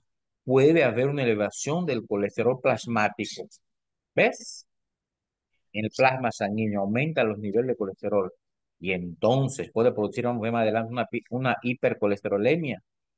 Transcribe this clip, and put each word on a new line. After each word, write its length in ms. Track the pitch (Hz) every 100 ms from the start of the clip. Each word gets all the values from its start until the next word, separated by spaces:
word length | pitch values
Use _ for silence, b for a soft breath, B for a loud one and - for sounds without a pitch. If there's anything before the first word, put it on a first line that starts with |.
| _ _ _ _ -
puede 400 | 131 139 165 131
haber 220 | 113 139
una 160 | 143
elevación 600 | 123 107 101 - 139 165 175
del 220 | 120 -
colesterol 540 | 101 101 - 117 131
plasmático. 880 | 135 117 - 113 104 104 101 - - - _ _ _ _ _ -
¿Ves? 500 | 214 - - - - _ _ _ _ _ _ _ _ _ _
En 120 | 104 107
el 60 |
plasma 400 | - 131 131 120
sanguíneo 500 | - 101 107 107 101
aumenta 440 | 98 113 156 156 113
los 120 | 104
niveles 280 | 104 107 127
de 80 | 120
colesterol 560 | 98 95 101 101 92 - _ _ _ _
y 140 | 87
entonces 760 | 92 87 82 107 131 135 110 85
puede 200 | 110 123
producir, 340 | 107 101 120 120
vamos 160 | 123
a 20 |
ver 80 | 110
más 80 | 117
adelante, 280 | 110 110 113
una 120 | 123 107
pi-, 160 | 117 -
una 280 | 123 131 -
hipercolesterolemia. 1200 | 123 123 127 - 104 101 104 101 117 165 151 101 _ _ _